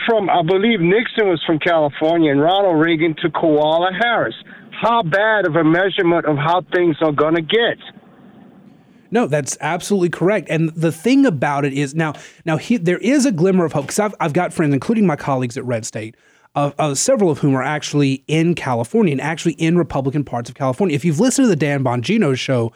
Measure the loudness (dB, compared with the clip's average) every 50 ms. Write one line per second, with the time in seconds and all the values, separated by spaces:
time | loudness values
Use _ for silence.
0 | 0 0 0 0 0 0 0 0 2 2 0 2 2 2 2 2 2 2 2 2
1 | 0 -2 -2 0 0 2 0 0 -2 -2 -2 0 0 0 2 2 0 0 -2 -2
2 | 0 0 2 2 2 2 2 2 2 2 2 2 2 2 2 2 2 2 2 0
3 | 0 -2 -2 -2 -4 -4 -2 0 0 2 2 2 2 2 2 2 0 0 -2 -2
4 | -2 0 0 0 -2 -4 -6 -10 -18 -20 -20 -20 -20 -18 -8 -2 0 0 2 2
5 | 0 0 0 2 2 2 2 2 0 0 2 2 4 4 4 4 2 0 0 0
6 | 2 2 2 2 0 0 -2 0 0 0 0 -2 -2 -2 0 0 2 2 0 0
7 | 0 0 0 0 0 0 0 -2 -2 0 0 0 0 0 -4 -6 -12 -20 -20 -20
8 | -20 -20 -20 -20 -20 -20 -20 -20 -20 -20 -20 -20 -20 -20 -20 _ _ _ _ _
9 | _ -4 -2 -2 0 0 -2 -2 -2 -4 -8 -6 -4 -4 -4 -4 -2 -2 0 0
10 | 0 0 -2 0 0 0 0 0 -2 -2 -2 -2 -2 -2 -2 -2 -2 -2 -2 0
11 | 0 2 4 4 4 4 2 0 -2 -2 -2 -2 -2 -2 -2 -4 -4 -4 -2 -2
12 | -2 -4 -4 -8 -14 -20 -20 -10 -6 -4 -4 -2 -2 -2 -2 0 0 -2 -2 0
13 | 0 2 2 2 2 2 0 0 2 2 2 2 2 0 -2 -4 -6 -4 -4 -2
14 | -4 -2 -2 -4 -4 -2 -2 -2 -2 -2 -2 -2 0 0 0 0 0 0 0 2
15 | 2 2 0 -2 -2 -4 -2 -2 -4 -4 -6 -8 -6 -6 -6 -6 -6 -8 -10 -10
16 | -12 -12 -14 _ _ _ _ _ _ _ -4 -4 -4 -2 -2 -2 -2 -2 -2 -2
17 | 0 2 2 2 2 2 2 2 2 2 2 2 0 -2 -4 -4 -4 -2 0 2
18 | 2 2 0 -2 _ -2 0 2 2 2 0 -2 -2 -2 -2 -2 -2 0 0 2
19 | 2 2 0 -2 -4 -4 -4 -4 -4 -4 -2 0 0 2 2 2 0 0 -2 -4
20 | -2 -2 -2 -2 -4 -4 -6 -8 -8 -8 -8 -4 -4 -2 0 0 0 0 0 0
21 | 0 0 0 2 2 2 2 2 2 2 2 2 0 0 0 0 0 0 -2 -2
22 | -2 0 0 2 2 2 0 -2 -2 0 0 0 0 -2 -6